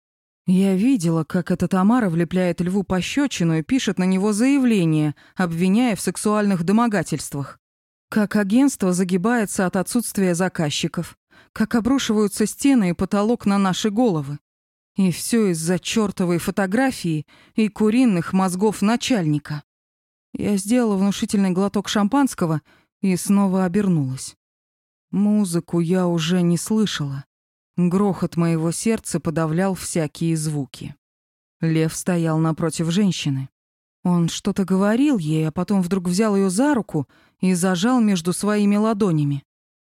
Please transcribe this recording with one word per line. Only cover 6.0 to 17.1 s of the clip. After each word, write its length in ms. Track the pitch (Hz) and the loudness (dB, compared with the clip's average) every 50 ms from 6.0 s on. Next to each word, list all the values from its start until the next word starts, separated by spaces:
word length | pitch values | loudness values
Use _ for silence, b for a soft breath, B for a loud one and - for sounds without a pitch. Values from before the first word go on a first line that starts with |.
сексуальных 600 | - - - - - 214 208 214 208 202 196 165 170 | -4 -6 -6 -2 -2 0 0 2 0 0 0 0 0
домогательствах. 960 | 190 202 226 240 233 208 170 151 - 165 - - - - 139 139 - - _ _ _ _ _ _ _ _ _ _ - | 0 2 2 2 2 0 -2 -2 -2 -6 -6 -6 -8 -8 -8 -10 -10 -14 _ _ _ _ _ _ _ _ _ _ -4
Как 260 | - 220 208 - - | 0 0 0 2 0
агентство 560 | 214 208 190 214 254 285 269 - - 202 180 | 0 0 2 2 4 4 2 2 0 0 0
загибается 720 | 180 175 190 175 190 180 175 233 247 233 202 - - - 185 | 0 0 0 0 0 0 0 0 0 0 -2 -2 -2 -2 -2
от 100 | 175 - | 0 0
отсутствия 600 | 190 175 - - 240 - - - 202 190 180 170 | -2 -4 -2 -2 -4 -4 -4 -4 -2 0 0 0
заказчиков, 800 | 165 190 175 - - 160 143 - - - 160 - 175 165 - - _ _ b b b b b b | 0 -2 -2 -2 -2 -2 -2 -2 -4 -4 -4 -4 -6 -8 -8 -14 _ _ b b b b b b
как 220 | - 220 - - | -4 -2 0 0
обрушиваются 680 | 233 196 247 277 254 - - 208 214 208 196 - - 214 | -2 0 2 0 0 0 0 0 0 0 0 0 -2 -2
стены 440 | - - - - 277 269 240 190 175 | -2 -2 0 2 4 4 4 4 2
и 40 | 170 | 0
потолок 520 | - 190 - 208 202 208 220 240 - - | -2 -2 -2 0 0 0 0 -2 0 0
на 120 | 202 196 | 0 2
наши 320 | 202 196 185 175 - - 220 | 2 2 0 0 0 -2 -2
головы. 500 | 202 233 254 220 170 151 139 139 143 - _ _ _ _ _ _ _ _ _ _ - | 0 2 0 2 0 -2 -4 -6 -10 -12 _ _ _ _ _ _ _ _ _ _ -2
И 140 | - 190 180 | 0 0 0
все 360 | 156 - - - 233 226 214 | 0 -2 -4 0 0 2 2
из-за 320 | 190 170 160 160 170 185 170 | 2 0 -2 0 -2 -2 -2
чертовой 580 | - - - 226 208 196 - - 185 170 175 | -2 -2 -2 0 -2 -2 -2 -2 -2 0 0
фотографии 880 | 160 - 196 - 214 196 185 196 262 269 262 - - - 170 | -2 -2 -2 -2 -2 -2 0 0 0 0 0 -2 -2 -4 -4